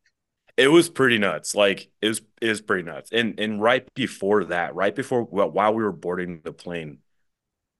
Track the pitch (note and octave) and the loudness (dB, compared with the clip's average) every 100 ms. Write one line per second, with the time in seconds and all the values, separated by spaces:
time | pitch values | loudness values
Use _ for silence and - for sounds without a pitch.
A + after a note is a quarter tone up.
0 | _ _ _ _ _ - C3+ E3 E3 - | _ _ _ _ _ 2 6 6 4 2
1 | C3 A2+ G2 D#2 - G2+ G2+ F2+ - _ | 2 2 0 -2 -4 2 2 2 -8 _
2 | G#2+ A#2 - _ A2+ G#2 G#2+ F#2+ D#2+ C#2 | -4 -4 -10 _ -2 -2 -2 -4 -4 -12
3 | - A#2 A2+ - G#2+ G#2 G#2+ B2+ - - | -4 -2 -2 -4 -6 0 2 0 -2 -6
4 | G#2+ - G2 G#2 E2 F2 D#2+ D#2+ G2 G#2+ | -6 -4 0 0 0 -4 -4 -2 -2 -2
5 | C3 B2 A2 F2+ F2+ E2 G#2+ A2+ G#2+ D#2+ | -2 -4 -2 -2 0 0 0 0 -2 -4
6 | F2 F#2 F2+ E2 E2 - F2+ F2 D#2 C#2+ | -6 -6 -6 -10 -14 -14 -10 -10 -10 -16
7 | _ _ _ _ _ _ _ | _ _ _ _ _ _ _